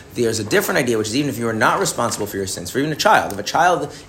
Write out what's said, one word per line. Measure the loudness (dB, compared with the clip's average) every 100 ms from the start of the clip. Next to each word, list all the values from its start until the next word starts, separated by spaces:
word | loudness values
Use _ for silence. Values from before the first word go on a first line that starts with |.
| -10
There's | -2 0 0
a |
different | 0 0 2 0
idea, | 2 0
which | 0
is | 0
even | -2
if | -2
you | -2
are |
not | 2 2 2
responsible | -2 0 -2 -2 -6
for | -4
your | -6
sins, | -6 -6
for | -4
even | -2
a | 2
child, | 4 4 2
if | -6
a |
child | -2 2 4 2 -2 -10